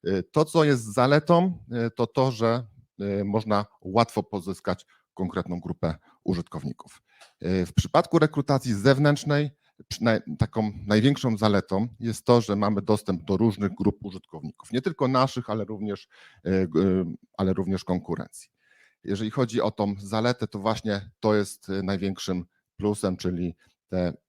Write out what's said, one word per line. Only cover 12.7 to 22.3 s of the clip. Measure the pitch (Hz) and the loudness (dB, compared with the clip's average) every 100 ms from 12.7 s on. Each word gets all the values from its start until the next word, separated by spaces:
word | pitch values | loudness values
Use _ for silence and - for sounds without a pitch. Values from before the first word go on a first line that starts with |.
| 101 | -2
dostęp | 98 107 - 90 | 0 0 0 -6
do | 78 95 | -2 2
różnych | 113 98 101 | 2 2 -4
grup | 92 101 - 104 | 0 -2 -2 -10
użytkowników, | 92 _ 160 - - - | -14 _ -14 -14 -14 -6
nie | 127 | -4
tylko | 180 156 131 | -4 -2 0
naszych, | 131 131 - 120 | 4 2 0 -6
ale | 107 98 | -6 -6
również, | 107 104 98 - _ - _ - | -6 -6 -6 -10 _ -20 _ -2
y, | 95 90 | 0 2
g-, | 78 | 2
y, | 95 92 85 - _ - | 4 2 0 -6 _ -2
ale | 95 | 0
również | 92 92 95 | 0 -2 -4
konkurencji. | - 90 80 80 - - - _ _ _ _ _ | -2 -4 -4 -8 -8 -14 -20 _ _ _ _ _
Jeżeli | - 98 110 | -6 -4 -4
chodzi | 143 120 113 | -2 0 0
o | 104 | -2
tą | - 101 101 | 0 -2 -2
zaletę, | 101 110 117 123 107 | -4 0 0 0 -4
to | 104 | -4
właśnie | 98 185 110 101 101 _ | -2 -2 -2 -4 -6 _
to | - 107 | 0 2
jest, | 101 - - | 0 -8 -8
y, | 95 | -4
największym | 95 98 98 95 - | -2 -2 -4 -6 -6